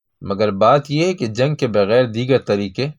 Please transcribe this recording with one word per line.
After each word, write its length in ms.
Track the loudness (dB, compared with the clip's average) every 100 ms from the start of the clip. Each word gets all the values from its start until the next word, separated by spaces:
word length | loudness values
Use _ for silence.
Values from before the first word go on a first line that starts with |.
| _ _
مگر 280 | -8 -2 -2
بات 360 | 2 4 4 0
یہ 140 | -2 -2
ہے 80 |
کہ 140 | -2 -4
جنگ 280 | -2 -2 0
کے 120 | -2
بغیر 380 | 0 2 2 2
دیگر 320 | -2 0 0
طریقے 480 | 0 -2 -4 -6 -8